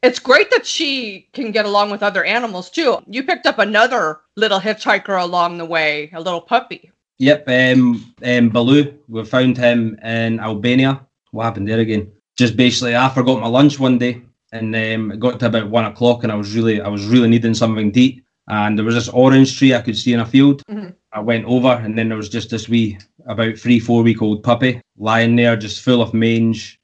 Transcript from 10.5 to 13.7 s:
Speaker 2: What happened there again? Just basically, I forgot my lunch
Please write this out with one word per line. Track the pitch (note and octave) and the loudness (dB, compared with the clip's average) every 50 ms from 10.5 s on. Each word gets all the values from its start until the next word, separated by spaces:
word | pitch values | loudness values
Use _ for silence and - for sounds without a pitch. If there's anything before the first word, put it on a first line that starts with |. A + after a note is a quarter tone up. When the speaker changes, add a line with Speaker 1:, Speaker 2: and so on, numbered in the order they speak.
| A2 G#2+ G2+ A#2+ B2 C3 C3 C3+ C#3 C3+ - _ _ _ _ _ | -8 -4 0 0 2 2 2 2 0 -4 -8 _ _ _ _ _
Speaker 2:
What | - A2 A2+ | -10 -6 -6
happened | A#2 A2 G#2 G2 G#2 | -6 -4 -6 -6 -4
there | A2 A2+ | -2 -2
again? | A2+ G#2+ A2 G#2+ G2 - _ _ _ _ _ | 0 0 -2 -4 -6 -8 _ _ _ _ _
Just | - B2 A#2+ A2+ A2 | 0 0 0 2 2
basically, | B2+ B2 A#2 - B2+ A#2+ A#2 | 2 2 2 0 -4 -2 0
I | A#2+ B2+ C3 | 2 0 0
forgot | C3 C3+ A#2+ B2 C3 A#2 | 0 0 0 0 0 -2
my | A2 A#2 | -2 0
lunch | A#2 B2+ C#3+ D3 | 2 4 4 4